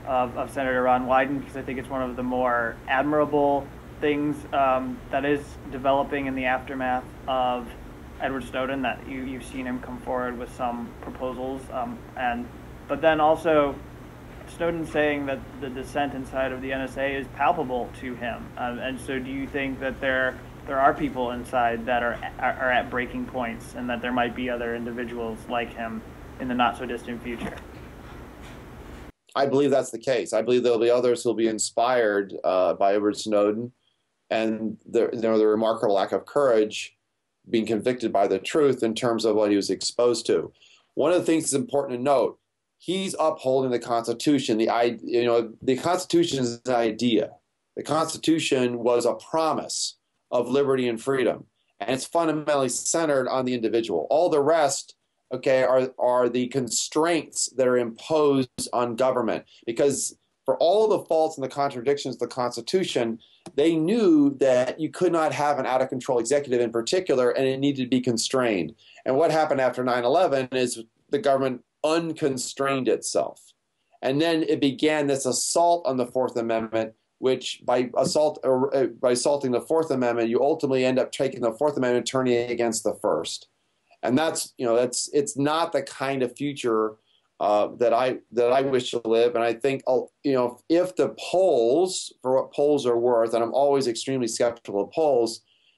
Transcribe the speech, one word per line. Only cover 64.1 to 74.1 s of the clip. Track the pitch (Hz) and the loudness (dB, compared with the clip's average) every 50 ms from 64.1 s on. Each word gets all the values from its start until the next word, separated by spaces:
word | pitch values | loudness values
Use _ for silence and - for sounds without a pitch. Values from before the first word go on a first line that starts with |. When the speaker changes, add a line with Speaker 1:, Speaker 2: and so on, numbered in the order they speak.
| 160 151 143 143 131 127 | 8 8 6 4 4 4
Speaker 2:
that | 139 135 127 123 127 131 - - | 4 4 6 4 4 0 -2 -4
you | 156 - | -6 -6
could | - - 180 180 | -2 0 0 2
not | 170 165 156 151 139 | 2 2 2 0 0
have | 131 143 147 143 135 | 0 0 0 0 0
an | 127 | 0
out-of-control | 113 127 127 127 127 135 127 - - 127 120 | 0 2 0 0 0 -2 -6 -2 0 0 0
executive | 117 117 143 143 143 123 127 120 | 2 2 2 0 2 2 0 0
in | 120 113 | 0 2
particular, | 110 117 117 - - 185 185 - 143 123 127 120 | 0 -2 -2 0 0 0 2 2 2 4 4 2
and | 120 - 135 | 2 2 0
it | 131 135 135 | 0 0 2
needed | 139 143 139 131 | 0 0 0 0
to | 127 117 | -2 0
be | 131 127 | 0 0
constrained. | 123 127 117 113 - - - 131 127 117 107 90 78 76 - _ _ - - - _ | 2 0 -2 -2 -2 0 0 0 2 2 0 0 -2 -4 -8 _ _ -20 -20 -8 _
And | - 131 | 0 2
what | 139 165 156 | 4 4 4
happened | 156 160 156 151 143 131 | 4 2 2 2 2 2
after | 131 127 123 127 123 | 2 0 0 0 -2
nine | 127 123 123 120 | 0 0 0 2
eleven | 120 139 170 190 - 139 135 127 127 | 2 4 4 4 4 2 0 -2 -2
is | 135 127 127 117 - 117 113 _ _ _ _ _ | 0 0 0 0 -2 -8 -12 _ _ _ _ _
the | - 143 | -4 0
government | - 143 135 131 135 131 127 123 _ _ _ _ - | 2 2 2 4 2 0 -2 -6 _ _ _ _ 0
unconstrained | 151 160 170 170 165 156 - 156 139 131 127 - - - - 139 139 139 135 123 110 | 0 0 0 0 -2 -4 -2 -2 -2 -2 -2 -6 -8 -6 -4 -2 -2 -2 0 2 0
itself. | 101 - - - - - - - - - - - _ _ _ _ _ _ _ _ _ _ | 0 0 -2 -2 -2 -2 -2 -2 -8 -14 -20 -20 _ _ _ _ _ _ _ _ _ _
And | - 127 | -4 -2